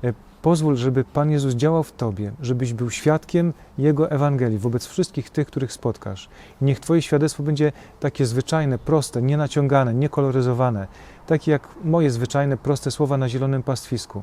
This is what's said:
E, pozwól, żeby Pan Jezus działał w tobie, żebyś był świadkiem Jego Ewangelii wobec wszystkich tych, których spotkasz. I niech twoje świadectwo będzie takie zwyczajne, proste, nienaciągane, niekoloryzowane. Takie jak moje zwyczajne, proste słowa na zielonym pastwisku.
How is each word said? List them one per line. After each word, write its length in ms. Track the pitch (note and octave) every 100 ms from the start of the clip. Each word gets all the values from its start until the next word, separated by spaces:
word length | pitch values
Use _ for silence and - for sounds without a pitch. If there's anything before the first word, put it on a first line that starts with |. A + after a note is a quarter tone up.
E, 80 | B2 A2 - -
pozwól, 340 | D#3 E3+ D#3 C3+
żeby 280 | B2+ B2+
Pan 260 | B2+ C#3 D3
Jezus 240 | D3+ C#3
działał 280 | A#2+ D3 E3
w 100 | D3+
tobie, 400 | - A#2 G2 G#2 G#2+
żebyś 300 | B2+ B2+ B2+
był 180 | A#2 A#2+
świadkiem 640 | - D3+ D#3 - F3 E3+ D3 - -
Jego 320 | C#3+ D3 D#3
Ewangelii 480 | D3 D3 C#3 B2 G#2+
wobec 280 | A#2 A#2 -
wszystkich 440 | - F3 - -
tych, 160 | - C#3+
których 260 | - C3
spotkasz. 560 | - A#2+ G#2+ - F#2+ - - - -
I 20 |
niech 160 | C3+ C3+
twoje 220 | - E3+
świadectwo 400 | - D3 D3+ -
będzie 300 | D3 D3 D3+ - - -
takie 260 | D3 - C3
zwyczajne, 520 | A#2+ - D#3+ D3 B2
proste, 440 | - D3+ C#3 B2
nienaciągane, 720 | B2+ D3 D3 - C#3 C#3 B2+
niekoloryzowane. 920 | A#2 C#3+ - C#3 C3 B2 A#2+ B2+ G#2+ F#2+ - - - -
Takie 240 | D#3+ -
jak 180 | C#3+ - -
moje 260 | E3 E3+ D3+
zwyczajne, 460 | A#2 B2 C#3 C#3+ C3
proste 340 | C#3 C#3 -
słowa 260 | - D3 C#3
na 120 | B2+
zielonym 340 | B2+ C3+ C3+
pastwisku. 600 | B2 B2+ - A#2+ - G2